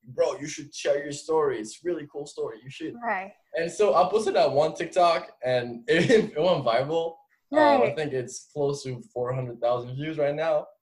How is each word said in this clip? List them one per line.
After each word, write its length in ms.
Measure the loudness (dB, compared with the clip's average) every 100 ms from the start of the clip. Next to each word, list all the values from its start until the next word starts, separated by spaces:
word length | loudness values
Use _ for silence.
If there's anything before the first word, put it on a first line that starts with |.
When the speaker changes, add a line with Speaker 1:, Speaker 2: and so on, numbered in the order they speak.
Speaker 1:
"Bro, 360 | -14 -2 -2 -2
you 60 | -8
should 280 | -10 -14
share 280 | -6 -2 0
your 100 | -2
story. 460 | -10 -2 2 2 0
It's 180 | -6 -8
a 20 | -6
really 180 | -6 -6
cool 140 | -12 -12
story. 340 | -8 -8 -8
You 60 | -16
should." 260 | -12 -10 -8
Speaker 2:
Right. 300 | -4 -4 -6 -16 _
Speaker 1:
And 180 | -4 -4
so 220 | 2 4
I 120 | 6 4
posted 240 | 2 2
that 180 | 2 4
one 220 | 4 2
TikTok 580 | 0 -4 4 4 4 -4 -8
and 400 | -2 0 -2 -10
<laughs> 40 | 0
it, 220 | 2 6 4 4 0
it 60 |
went 220 | 2 2 2
viral. 480 | 0 0 -2 -2 -8 _ _ _
Um, 60 | 4
I 200 | 6 6
Speaker 2:
Right. 120 | 4 0
Speaker 1:
think 160 | -4
it's 380 | -4 -6 -12 -14
close 300 | -4 -2 -2
to 180 | -6 -10 -10
four 180 | -6 -4
hundred 260 | -4 -6 -4
thousand 320 | -2 -2 -4 -8
views 220 | -6 -2
right 160 | -2
now. 320 | 0 0 -2 -2 _